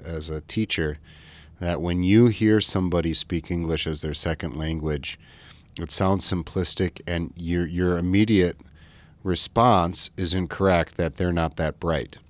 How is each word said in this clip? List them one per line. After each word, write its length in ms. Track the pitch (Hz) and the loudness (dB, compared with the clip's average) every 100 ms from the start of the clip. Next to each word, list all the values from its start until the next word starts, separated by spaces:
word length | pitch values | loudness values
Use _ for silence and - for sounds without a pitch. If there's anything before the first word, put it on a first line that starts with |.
as 260 | - 80 76 | -12 -10 -8
a 100 | 78 | -10
teacher, 560 | - - 110 - 78 73 - - - - - - | -8 -4 -2 -2 -4 -4 -12 -20 -20 -20 -20 -8
that 240 | 87 82 | -4 -2
when 220 | 85 90 | -2 0
you 240 | 90 104 120 | 4 6 6
hear 320 | 104 107 107 | 4 2 4
somebody 520 | 101 98 92 87 82 | 2 0 0 0 0
speak 380 | 80 - 85 - | -2 -2 -6 -4
English 340 | 87 82 80 | -4 -2 -2
as 160 | - 78 | -4 -6
their 140 | 80 | -6
second 400 | 73 - 80 87 73 | -4 -4 -4 -6 -6
language, 640 | 78 82 76 76 65 - - - - - _ - | -4 -4 -4 -4 -6 -14 -18 -20 -20 -20 _ -12
it 140 | 85 | -4
sounds 400 | - 95 95 - | 0 0 0 0
simplistic, 720 | 90 80 - 90 - 92 - - | -2 -4 -4 -2 -2 -4 -4 -6
and 240 | 87 85 | -4 -4
your, 320 | - 85 87 85 | -6 -4 -2 -2
your 320 | 87 90 87 | 0 0 0
immediate 580 | 90 98 110 104 87 - - - - - - _ | 2 2 4 4 4 0 -14 -20 -20 -20 -20 _
response 880 | 95 87 - - 120 101 85 90 - - | -4 -2 0 4 4 6 2 2 0 0
is 160 | 92 | -2
incorrect, 640 | 92 85 - 98 90 80 - | -2 -2 0 4 4 2 -2
that 200 | 85 - | -4 -2
they're 160 | 90 | -2
not 240 | 85 80 - | 0 -2 -2
that 240 | 78 - | -4 -4
bright. 380 | 85 78 - - _ | -2 -2 -4 -12 _